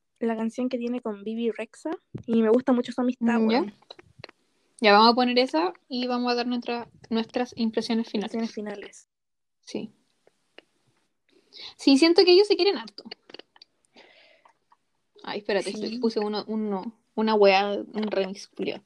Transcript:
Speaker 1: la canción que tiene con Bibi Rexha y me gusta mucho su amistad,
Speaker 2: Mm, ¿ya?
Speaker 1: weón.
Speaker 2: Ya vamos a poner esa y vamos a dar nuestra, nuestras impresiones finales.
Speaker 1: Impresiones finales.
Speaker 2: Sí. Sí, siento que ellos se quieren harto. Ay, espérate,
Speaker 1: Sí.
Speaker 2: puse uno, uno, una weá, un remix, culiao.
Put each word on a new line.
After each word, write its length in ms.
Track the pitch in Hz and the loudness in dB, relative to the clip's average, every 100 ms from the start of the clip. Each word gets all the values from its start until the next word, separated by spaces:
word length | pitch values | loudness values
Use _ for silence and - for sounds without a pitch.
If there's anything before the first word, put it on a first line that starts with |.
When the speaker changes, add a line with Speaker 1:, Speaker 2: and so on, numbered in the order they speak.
| _ - | _ -6
Speaker 1:
la 160 | 233 226 | -6 -4
canción 320 | 226 - 254 | -6 -4 -6
que 80 | 247 | -4
tiene 240 | 240 247 | -6 -6
con 220 | 233 202 | -8 -10
Bibi 260 | 202 226 233 | -8 -4 -4
Rexha 400 | - 226 - 311 370 _ - - | -6 -12 -10 -10 -10 _ -14 -2
y 160 | 226 | 0
me 60 | 220 | 4
gusta 220 | 240 254 | 2 2
mucho 180 | 240 247 | 0 -2
su 100 | 240 | -4
amistad, 380 | 254 247 233 233 | -4 -2 0 0
Speaker 2:
Mm, 100 | 220 | 2
¿ya? 100 | 240 | 0
Speaker 1:
weón. 140 | 370 - _ - - _ - _ _ _ _ - | -2 -8 _ -20 -20 _ -20 _ _ _ _ 0
Speaker 2:
Ya 120 | 214 | 6
vamos 180 | 208 226 | 8 6
a 40 | 240 | 4
poner 220 | 247 247 | 2 0
esa 340 | 262 311 359 - - | 0 0 -2 -6 -10
y 200 | 247 247 | -6 -4
vamos 240 | 247 247 | -4 -2
a 40 | 240 | -2
dar 120 | 240 | -2
nuestra, 400 | 247 240 240 226 _ - | -6 -6 -8 -10 _ -6
nuestras 440 | 226 226 247 247 - | -4 -4 -4 -6 -4
impresiones 500 | 226 226 220 226 226 | -2 -2 -2 -4 -2
finales. 240 | 208 208 | -6 -6
Speaker 1:
Impresiones 200 | 226 226 | -6 -8
finales. 560 | - 208 202 180 - _ _ _ _ _ _ | -8 -12 -12 -14 -20 _ _ _ _ _ _
Speaker 2:
Sí. 300 | - - - _ _ _ _ _ _ - _ _ _ _ _ _ _ _ _ - - - | -12 -10 -10 _ _ _ _ _ _ -20 _ _ _ _ _ _ _ _ _ -20 -20 -2
Sí, 220 | - 269 | 4 6
siento 260 | 330 339 | 6 6
que 80 | 359 | 8
ellos 160 | 359 415 | 6 6
se 80 | 359 | 2
quieren 220 | 370 320 | 0 -2
harto. 260 | 226 - - - _ - - _ _ _ _ _ _ _ _ _ _ _ _ _ _ _ _ _ | -8 -18 -20 -20 _ -20 -20 _ _ _ _ _ _ _ _ _ _ _ _ _ _ _ _ _
Ay, 160 | - 208 | -12 -10
espérate, 320 | 208 196 180 | -4 -2 -2
Speaker 1:
Sí. 260 | 214 214 233 | -6 -8 -2
Speaker 2:
puse 200 | 226 220 | -2 -2
uno, 240 | 208 208 - | -4 -6 -6
uno, 500 | 220 214 190 226 - _ - | -4 -4 -6 -8 -14 _ -2
una 200 | 220 214 | 2 6
weá, 360 | 196 190 202 | 6 6 2
un 300 | 202 - 208 214 | -4 -6 -6 -4
remix, 380 | 190 190 202 - | -4 -4 -8 -16
culiao. 340 | - 196 - | -10 -8 -8